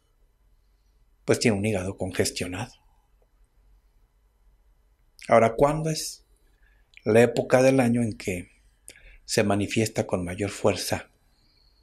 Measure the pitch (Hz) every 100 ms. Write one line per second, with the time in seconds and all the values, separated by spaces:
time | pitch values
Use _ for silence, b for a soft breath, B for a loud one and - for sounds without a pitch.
0 | _ _ _ _ _ _ _ _ _ _
1 | _ _ - 123 123 101 104 104 92 95
2 | 90 - 101 - 90 90 - - _ _
3 | _ _ _ _ _ _ _ _ _ _
4 | _ _ _ _ _ _ _ _ _ _
5 | _ _ - 117 113 - 143 156 160 156
6 | - - _ _ _ _ _ _ _ -
7 | - 107 120 - 127 127 131 135 120 120
8 | 117 98 - 90 - _ _ _ _ B
9 | B B - - 101 101 98 - 110 -
10 | - 98 87 92 101 - 110 90 - 92
11 | - _ _ _ _ _ _ _